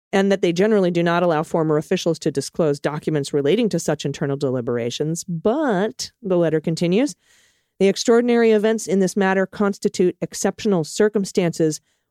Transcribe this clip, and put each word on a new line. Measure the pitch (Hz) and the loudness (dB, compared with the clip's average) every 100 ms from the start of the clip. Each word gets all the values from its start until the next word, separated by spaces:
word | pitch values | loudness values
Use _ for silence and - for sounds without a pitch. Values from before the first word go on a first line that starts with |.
| _ | _
and | 196 196 | 0 2
that | 196 | 2
they | 185 | 0
generally | 170 214 214 180 | 2 2 4 2
do | 170 | 2
not | 170 170 | 0 2
allow | 175 151 | 2 0
former | 165 170 156 151 | 0 -2 0 0
officials | - 185 170 160 | 0 -2 -2 -2
to | 156 | -2
disclose | 139 - - 156 143 | -4 -4 -2 0 0
documents | 156 151 - 151 139 | -4 -4 -2 -2 -2
relating | 147 139 214 220 | 0 2 2 0
to | 170 | -2
such | - 151 | -2 -4
internal | 151 143 143 139 | -4 -4 -4 -2
deliberations. | 143 127 120 120 120 - 151 170 | -2 -2 -2 -4 -4 -4 -4 -6
But, | - 165 214 277 294 180 214 - - _ | -6 -4 -2 0 0 0 -2 -6 -14 _
the | 196 180 | -2 0
letter | 165 156 | 2 0
continues, | 170 160 170 190 285 - _ _ _ _ _ - | -2 -2 0 0 0 -4 _ _ _ _ _ 0
"The | 196 | 0
extraordinary | 196 - 233 240 233 226 | 0 2 2 4 4 4
events | 214 220 226 - | 4 2 0 0
in | 190 | 0
this | 185 208 | 2 2
matter | 190 190 190 | 2 2 -2
constitute | - 202 202 202 - 180 - | 0 -2 0 -2 0 0 0
exceptional | - - 196 - 220 185 | -8 -4 -4 -2 0 0
circumstances | 147 - 208 208 196 - 170 - 160 151 _ _ _ | 0 0 0 0 -2 0 0 0 0 -2 _ _ _